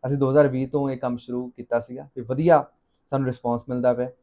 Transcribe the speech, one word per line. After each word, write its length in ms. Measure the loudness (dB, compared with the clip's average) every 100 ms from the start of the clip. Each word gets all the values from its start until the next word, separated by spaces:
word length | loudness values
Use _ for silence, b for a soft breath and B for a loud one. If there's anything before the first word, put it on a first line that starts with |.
ਅਸੀਂ 140 | -4 0
ਦੋ 120 | 4
ਹਜ਼ਾਰ 180 | 6 4
ਵੀਹ 200 | 2 -2
ਤੋਂ 220 | -2 -2
ਇਹ 80 | -4
ਕੰਮ 200 | -4 -6
ਸ਼ੁਰੂ 300 | -6 -8 -8 -12
ਕੀਤਾ 220 | -4 -4
ਸੀਗਾ 280 | -4 -14 -14 -14
ਤੇ 60 |
ਵਧੀਆ 420 | -6 0 4 4 4 _ _ _ -6
ਸਾਨੂੰ 200 | -4 -2
ਰਿਸਪੌਂਸ 380 | -4 -4 -4 -4
ਮਿਲਦਾ 240 | -2 0
ਪਿਆ। 180 | 0 -4 -8